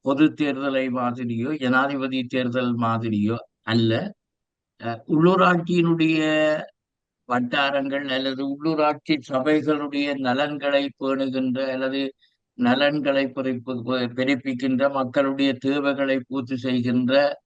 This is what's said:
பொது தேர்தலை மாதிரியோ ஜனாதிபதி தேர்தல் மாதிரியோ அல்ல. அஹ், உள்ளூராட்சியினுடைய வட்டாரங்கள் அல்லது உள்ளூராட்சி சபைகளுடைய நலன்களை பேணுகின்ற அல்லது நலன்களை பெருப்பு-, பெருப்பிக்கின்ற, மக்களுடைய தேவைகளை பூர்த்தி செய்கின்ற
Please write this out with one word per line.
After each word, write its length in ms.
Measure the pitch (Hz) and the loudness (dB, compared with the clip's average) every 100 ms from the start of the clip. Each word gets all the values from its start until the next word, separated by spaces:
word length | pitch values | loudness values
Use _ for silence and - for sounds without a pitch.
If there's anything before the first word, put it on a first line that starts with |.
பொது 240 | 135 135 | 0 4
தேர்தலை 640 | 151 127 147 131 139 135 131 | 4 4 -2 0 -2 0 -2
மாதிரியோ 680 | 123 123 120 120 117 123 151 | -2 -2 -4 -4 -4 -4 -2
ஜனாதிபதி 640 | 131 127 139 143 131 131 | 2 2 2 0 -2 -4
தேர்தல் 540 | 123 131 123 123 123 120 | -2 -2 0 0 0 0
மாதிரியோ 580 | 117 113 117 107 107 117 - _ | 0 0 0 0 0 -2 -6 _
அல்ல. 300 | - 113 113 113 202 - _ _ _ _ _ _ | -2 2 2 0 -4 -10 _ _ _ _ _ _
அஹ், 200 | 117 117 - | -10 -10 -2
உள்ளூராட்சியினுடைய 1120 | 156 170 185 180 180 170 175 170 165 160 160 156 156 156 151 - _ _ _ _ _ - | 4 4 6 4 2 0 2 2 2 2 2 2 2 2 0 -4 _ _ _ _ _ -4
வட்டாரங்கள் 800 | 123 123 147 139 139 139 139 143 | -2 -2 0 0 0 -2 -4 -2
அல்லது 340 | 135 135 131 139 | -2 -2 -4 -4
உள்ளூராட்சி 720 | 139 156 160 151 147 - 151 120 | -2 -2 2 2 0 -2 -4 -2
சபைகளுடைய 880 | 131 147 151 139 151 147 143 143 139 | -2 2 2 2 -2 -2 -2 -2 -2
நலன்களை 760 | 131 127 147 147 143 143 143 - | -2 0 0 -2 0 0 0 -4
பேணுகின்ற 760 | 135 135 135 131 131 127 135 | -2 -2 -2 -2 -2 -2 -2
அல்லது 300 | 131 131 135 135 - _ _ _ - | -2 -2 -2 -6 -8 _ _ _ -2
நலன்களை 680 | 123 123 143 151 139 139 135 | 2 4 2 2 0 0 0
பெருப்பு-, 840 | 127 131 123 123 123 113 127 120 | -2 -4 -4 -6 -8 -4 -2 -2
பெருப்பிக்கின்ற, 760 | 120 131 139 139 123 131 127 139 | -2 0 0 -2 -4 0 2 2
மக்களுடைய 600 | 139 127 143 139 135 139 | 0 -2 0 0 2 0
தேவைகளை 680 | 127 135 143 139 139 139 135 127 | 0 -2 0 0 0 0 -2 -2
பூர்த்தி 300 | 135 120 131 | -6 -4 -6
செய்கின்ற 840 | 127 127 120 123 123 135 143 - | -2 -2 0 0 4 4 2 -2